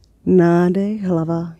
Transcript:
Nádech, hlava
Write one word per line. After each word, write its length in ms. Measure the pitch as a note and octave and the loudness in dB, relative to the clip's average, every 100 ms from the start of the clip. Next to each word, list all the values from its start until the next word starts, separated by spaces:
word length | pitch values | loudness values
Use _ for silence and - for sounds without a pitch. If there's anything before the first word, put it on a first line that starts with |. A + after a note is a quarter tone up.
| _ _ - | _ _ 2
Nádech, 800 | F3+ E3+ E3+ F3+ F#3 G3+ G#3+ | 4 4 2 0 -2 -4 -6
hlava 520 | F#3 E3 D#3+ E3 E3+ | -4 -4 -2 -6 -8